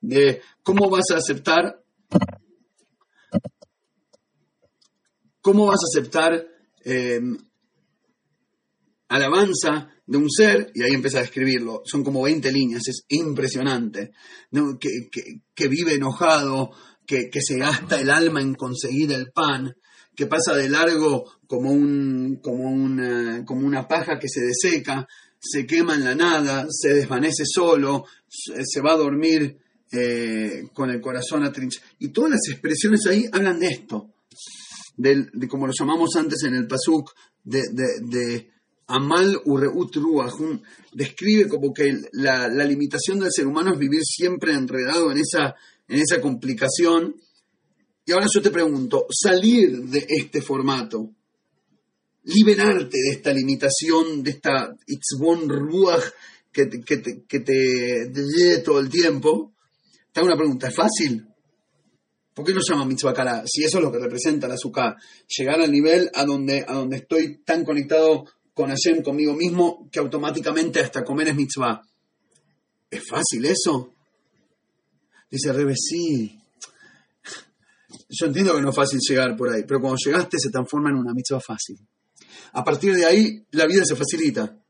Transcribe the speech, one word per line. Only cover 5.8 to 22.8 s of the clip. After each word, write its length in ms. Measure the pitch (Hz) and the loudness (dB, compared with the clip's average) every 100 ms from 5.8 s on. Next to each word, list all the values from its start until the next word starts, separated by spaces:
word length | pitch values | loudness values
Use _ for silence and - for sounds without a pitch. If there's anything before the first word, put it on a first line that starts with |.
a 160 | 165 151 | 2 -2
aceptar, 480 | 117 165 165 165 - _ _ _ | 0 2 2 2 -4 _ _ _
eh, 380 | 127 127 123 120 123 110 - _ _ _ _ _ _ _ _ _ _ _ _ _ _ _ _ | -6 -4 -2 -2 -4 -8 -12 _ _ _ _ _ _ _ _ _ _ _ _ _ _ _ _
alabanza 840 | 139 139 180 202 165 160 151 - _ - | -2 2 4 2 2 -2 -2 -6 _ -2
de 120 | 143 | 0
un 120 | 147 | 2
ser? 420 | - 214 202 - | 4 6 4 0
Y 100 | 117 | -2
ahí 80 | 127 | 0
empieza 280 | 135 131 131 | 0 0 -2
a 20 | |
describirlo. 640 | 123 135 131 127 117 107 - | -4 -2 0 0 -4 -10 -6
Son 180 | 143 | -4
como 200 | 139 135 | -2 0
veinte 280 | 135 156 135 | 0 0 0
líneas, 340 | 135 127 117 127 | 0 0 -2 -6
es 200 | - - | -10 -4
impresionante. 1040 | 147 160 139 131 131 135 123 113 101 107 - - - _ | -2 -2 -2 -4 -2 -2 -2 -4 -8 -12 -16 -20 -20 _
¿No? 260 | 139 143 127 | -2 -2 -2
Que, 300 | 143 120 104 | -6 -6 -8
que, 320 | 113 - - - - | -12 -12 -18 -20 -2
que 140 | 143 | 0
vive 240 | 151 165 | 0 0
enojado, 800 | 143 135 - 170 151 139 135 127 - - _ - | 0 -2 0 2 4 2 -2 -4 -10 -20 _ -4
que, 240 | 131 113 | -2 -2
que 100 | 143 | -4
se 160 | - 127 | -4 -2
gasta 400 | 143 - 180 143 | 0 -2 -2 0
el 80 | 135 | 2
alma 320 | 147 165 147 | 2 2 0
en 140 | 135 131 | -2 -4
conseguir 580 | 127 123 135 135 151 | -6 -8 -4 -2 0
el 180 | 135 123 | -2 -4
pan, 420 | - 151 135 131 - _ _ _ | -2 -2 -2 -6 -12 _ _ _
que 120 | - 139 | -6 -2
pasa 300 | 156 - 139 | 0 0 0
de 120 | 135 | 0
largo 640 | 156 165 160 156 135 - _ _ | 2 2 2 2 0 -4 _ _
como 260 | 123 135 | -4 2
un, 680 | 143 143 143 135 127 131 131 | 2 2 0 -2 -2 -4 -6
como 300 | 135 123 131 | -6 -6 -2
un, 280 | 135 | -2